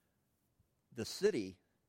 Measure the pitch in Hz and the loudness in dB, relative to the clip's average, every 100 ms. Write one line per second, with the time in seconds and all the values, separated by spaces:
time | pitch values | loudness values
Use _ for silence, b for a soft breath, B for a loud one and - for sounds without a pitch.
0 | _ _ _ _ _ _ _ _ _ 131 | _ _ _ _ _ _ _ _ _ -8
1 | 127 - 202 156 95 95 _ _ | -6 2 2 2 -2 -8 _ _